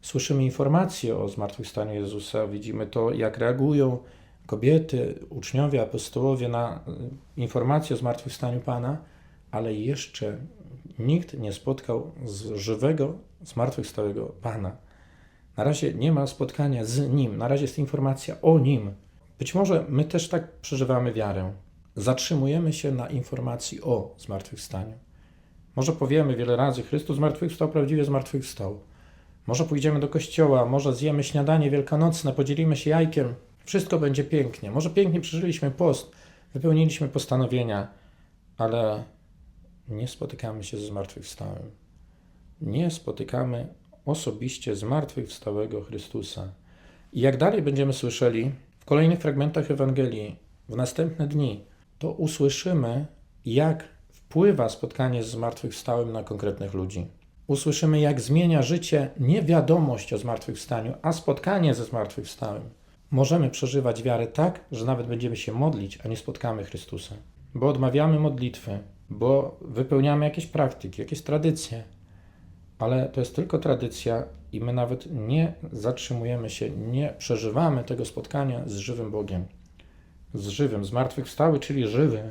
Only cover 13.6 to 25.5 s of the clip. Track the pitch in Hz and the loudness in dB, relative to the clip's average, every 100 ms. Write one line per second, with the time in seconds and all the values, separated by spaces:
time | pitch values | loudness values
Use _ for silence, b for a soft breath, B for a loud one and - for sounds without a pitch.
13.6 | 123 - - - 104 101 - - 117 110 | -2 -2 -8 -4 -4 -2 -8 -8 -6 -4
14.6 | 95 90 b b b b b b b - | -6 -8 b b b b b b b -2
15.6 | 123 151 147 - 139 151 139 - - - | 0 2 0 2 2 4 2 -2 -6 0
16.6 | 143 127 110 123 139 135 123 104 117 139 | 0 0 0 0 2 2 2 0 0 2
17.6 | 135 - 139 143 135 135 - - - 160 | 0 -2 -2 0 0 0 -4 2 6 8
18.6 | 131 131 101 98 b b b - 131 180 | 6 4 0 -10 b b b -10 -2 2
19.6 | 196 185 - 139 156 175 - 170 160 - | 4 4 2 0 2 0 0 -4 -4 -14
20.6 | - 135 127 127 123 110 104 95 92 101 | -8 -2 2 2 2 0 -2 -2 -4 -8
21.6 | - - - - 104 131 - 156 135 156 | -16 -20 -16 -4 0 0 0 0 2 2
22.6 | 165 156 143 131 120 135 123 123 123 120 | 0 -2 -2 -4 -4 -6 -4 -6 -4 -6
23.6 | - - - 117 - - - 98 - - | -8 -8 0 0 0 -14 -8 -8 -8 -14
24.6 | - 95 107 113 - b b b b | -8 -8 -8 -12 -20 b b b b